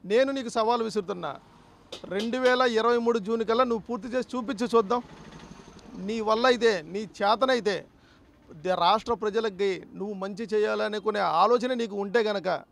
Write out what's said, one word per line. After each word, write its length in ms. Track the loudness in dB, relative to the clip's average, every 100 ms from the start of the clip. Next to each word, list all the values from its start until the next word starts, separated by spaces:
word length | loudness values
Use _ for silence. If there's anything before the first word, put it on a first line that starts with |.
| 2
నేను 260 | 2 2
నీకు 180 | 0 -4
సవాల్ 340 | -2 0 0
విసురుతున్నా, 520 | 0 -4 -6 -8 -8 -10 -18 -20 -20 -20 _ -16 -8
రెండు 320 | -6 -4 2
వేల 240 | 2 4
ఇరవై 360 | 2 2 2 2
మూడు 220 | 2 0
జూన్ 240 | 0 -2 0
కల్లా 180 | 2
నువ్వు 200 | 2 0 -4
పూర్తి 180 | -8 -4
చేసి 300 | -4 -4 -6
చూపించు 300 | -6 -4 2 2
చూద్దాం. 260 | 2 -2 -4 -18 -20 -20 -20 -20 -20 -20 -18 -10
నీ 240 | -6 -4
వల్ల 240 | 0 2 4
అయితే, 360 | 4 4 2
నీ 180 | -4 -8
చేతనైతే 840 | -8 -2 2 2 2 2 0 -2 -6 _ _ _ _ _ -20
ద-, 160 | -10 -2
రాష్ట్ర 460 | 2 4 4 0
ప్రజలకి 720 | -2 0 -2 -4 -2 -2 -2 -8 -10
నువ్వు 180 | -8
మంచి 340 | -6 -8 -8 -2
చేయాలనుకునే 680 | 0 0 0 -2 -2 -2 0
ఆలోచన 540 | 2 4 6 4 2
నీకు 220 | -2 -4 -4
ఉంటే 240 | 0 2
గనక 280 | 2 0 -2 -4 -6